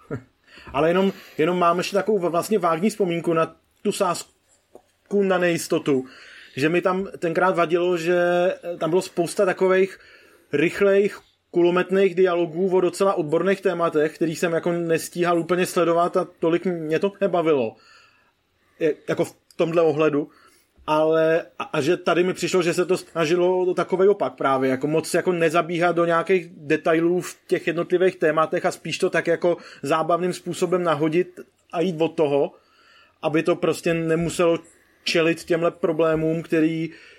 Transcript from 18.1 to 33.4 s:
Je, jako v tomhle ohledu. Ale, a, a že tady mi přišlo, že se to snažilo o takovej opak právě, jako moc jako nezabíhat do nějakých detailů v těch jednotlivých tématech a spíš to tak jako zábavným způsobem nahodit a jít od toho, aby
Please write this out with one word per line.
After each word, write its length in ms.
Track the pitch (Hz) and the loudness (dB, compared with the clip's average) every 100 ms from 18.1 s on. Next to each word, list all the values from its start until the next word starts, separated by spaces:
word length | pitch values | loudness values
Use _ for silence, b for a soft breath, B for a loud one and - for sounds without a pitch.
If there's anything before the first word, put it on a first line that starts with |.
| b b _ _ _ _ _ | b b _ _ _ _ _
Je, 140 | 160 - - | -2 -2 -6
jako 160 | 160 | -4
v 120 | 170 - _ - | -4 -6 _ -4
tomhle 260 | 170 165 | 0 2
ohledu. 460 | 165 147 156 143 151 b b b b _ - | 2 2 2 0 -4 b b b b _ -2
Ale, 600 | 156 156 160 160 165 - _ | 0 2 2 2 0 -2 _
a, 60 | |
a 160 | - 156 | -6 -2
že 160 | 139 175 | 0 0
tady 280 | 185 165 | 0 2
mi 100 | 180 | 0
přišlo, 280 | 175 165 185 | -2 -2 0
že 120 | 170 | 0
se 100 | 165 | -2
to 120 | 170 180 | -2 -2
snažilo 600 | - 165 156 175 180 185 | -4 -4 -2 2 2 2
o 160 | 180 | 0
takovej 340 | 180 170 180 196 | -2 -2 2 2
opak 260 | 196 131 | 2 -2
právě, 360 | - 143 135 131 | -2 0 2 0
jako 160 | 131 147 | 0 0
moc 280 | 160 156 | -2 0
jako 180 | 175 180 | -2 0
nezabíhat 640 | 175 165 165 160 175 175 165 | 0 2 0 -2 0 0 2
do 80 | |
nějakých 440 | 170 165 165 190 165 - | 2 0 2 0 -2 -14
detailů 640 | 143 156 175 160 170 180 | -2 -2 2 2 2 0
v 160 | - - - | -4 -14 -4
těch 200 | 175 - | -2 -2
jednotlivých 500 | 160 160 175 185 175 | -4 -2 2 0 2
tématech 500 | 160 156 156 175 180 | 0 2 0 0 -2
a 40 | |
spíš 280 | - 170 143 | -4 -8 -2
to 120 | 185 | -2
tak 160 | 170 165 | 0 0
jako 300 | 165 180 165 B B | 0 0 -2 B B
zábavným 500 | 139 160 160 170 180 | -2 -2 0 0 0
způsobem 500 | 175 - 165 180 180 | -4 -8 -4 -2 0
nahodit 580 | 175 147 160 165 180 - - _ _ | 0 0 0 0 -2 -8 -20 _ _
a 80 | 175 | -4
jít 200 | 175 156 | -4 0
od 80 | 165 | -2
toho, 440 | 160 147 143 170 b b b b b b b | 0 0 2 0 b b b b b b b
aby 200 | 160 151 | -2 0